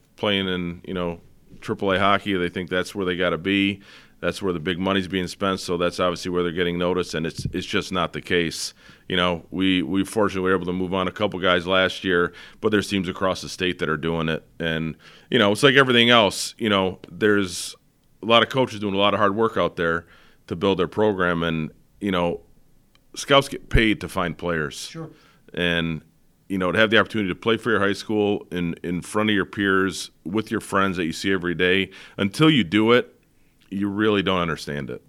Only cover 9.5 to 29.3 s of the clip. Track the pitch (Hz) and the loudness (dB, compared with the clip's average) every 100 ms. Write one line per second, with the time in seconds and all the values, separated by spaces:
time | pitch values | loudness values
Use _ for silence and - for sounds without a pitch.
9.5 | 87 95 92 71 98 95 110 101 95 92 | -2 2 2 0 -2 0 0 0 0 0
10.5 | 95 90 92 92 95 90 - 104 90 92 | 0 0 -4 -2 -2 -2 -2 -4 0 2
11.5 | 90 85 95 92 - 95 87 85 - - | 2 2 2 2 0 0 2 0 -4 -20
12.5 | - 107 104 92 101 87 90 95 87 73 | -4 2 2 2 -2 -2 -2 -2 -2 -8
13.5 | - 92 - 76 78 82 82 80 80 - | -4 -4 -2 -2 -2 -2 -2 -2 -4 -8
14.5 | - 85 80 80 73 - - - 120 101 | -8 -4 -4 -6 -10 -18 -20 -2 2 2
15.5 | 104 139 131 131 120 117 120 98 - - | 4 4 6 6 4 6 6 4 0 -8
16.5 | - 110 98 92 - - 85 107 101 92 | -4 0 2 0 -4 -14 0 2 2 0
17.5 | 87 - - _ _ _ _ 104 117 110 | -6 -10 -14 _ _ _ _ 2 2 4
18.5 | 135 123 107 104 98 101 98 101 101 113 | 0 -2 -4 -4 2 2 4 2 2 0
19.5 | 101 87 - 85 85 - - - _ - | 0 -2 0 -2 -2 -6 -20 -20 _ -12
20.5 | 87 98 92 82 - 107 95 90 85 85 | -2 0 2 0 0 0 2 0 0 -2
21.5 | 80 78 - _ - 101 90 87 - - | -2 -6 -10 _ -6 -2 0 0 -4 -10
22.5 | _ _ _ _ _ _ - - 139 135 | _ _ _ _ _ _ -8 2 4 4
23.5 | - - 120 110 98 87 95 87 78 87 | -4 0 4 4 2 -4 -4 -4 -4 -4
24.5 | 82 73 - - 165 160 - _ _ _ | -2 -4 -8 -14 -14 -16 -20 _ _ _
25.5 | - 87 85 82 78 - _ _ _ - | -4 0 0 -2 -4 -10 _ _ _ -6
26.5 | 95 90 90 110 107 95 110 95 80 113 | -2 0 4 4 4 2 0 -2 -2 -2
27.5 | 110 120 104 101 101 - 107 101 104 - | 0 0 0 0 -2 -2 0 2 0 -4
28.5 | 87 85 - 82 87 - 104 107 | -4 -4 -4 -6 -6 -4 -2 2